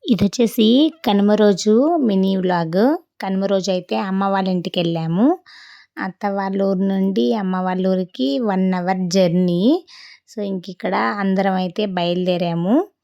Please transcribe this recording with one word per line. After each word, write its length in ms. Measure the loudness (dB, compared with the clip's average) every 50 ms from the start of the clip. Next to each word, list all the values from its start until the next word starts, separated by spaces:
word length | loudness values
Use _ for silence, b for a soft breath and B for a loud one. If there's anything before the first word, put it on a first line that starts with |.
| _
ఇదొచ్చేసి 600 | 0 0 2 2 -2 0 0 0 0 2 2 2 4 4 4 4 2 0 -4 -2
కనుమ 260 | 0 2 2 4 4 4
రోజు 400 | 4 4 4 4 2 2 2 4 4 4 2 2
మినీ 360 | 2 0 2 2 2 2 0 0
వ్లాగ్. 480 | 0 0 0 0 0 -2 -2 0 2 2 2 2 0 _ _ _ _
కనుమ 240 | -8 -4 -4 -2 0
రోజు 240 | 0 0 0 0 -2
అయితే 260 | -4 -4 -4 _ -4
అమ్మ 280 | -4 -4 -2 -2 -2 0
వాళ్ళ 240 | 0 0 0 0 0
ఇంటికి 300 | -2 -2 -4 -4 -4 -2
వెళ్ళాము. 440 | -2 -2 -2 -2 -4 -2 0 2 2 2 2 0 _ B B B B B B B B B _ -10
అత్త 280 | -10 -10 -10 _ -6
వాళ్ళ 320 | -4 -4 -2 -4 -4 -2 0 0
ఊరు 220 | 0 0 0 0
నుండి 400 | 0 0 0 0 0 0 0 0 0 0
అమ్మ 220 | 0 -2 -2 -2
వాళ్ళ 280 | -2 -2 -2 -2 -2 0 0
ఊరికి 400 | 0 0 -2 -6 _ -4 -4 -2 -2 -2
వన్ 260 | -2 -2 0 0 0 0 0
అవర్ 280 | -2 -2 -2 -2 -2 -2 -2
జర్నీ. 540 | 2 2 2 2 2 2 2 2 0 2 2 2 2 2 -2 B B B B B B B B
So, 120 | _ -10 -10 -8
ఇంక 220 | -6 -6 -8 -8 -12
ఇక్కడ 260 | -16 _ -6 -4 -2
అందరం 600 | -2 -2 -2 -2 -2 -2 0 0 0 0 0 0
అయితే 280 | -2 -2 -4 -4 -4 -6
బయలుదేరాము. 880 | -4 -2 -2 -2 -2 0 -2 0 0 0 0 0 -2 -2 -2 0 2 2 0 0 -2 _ _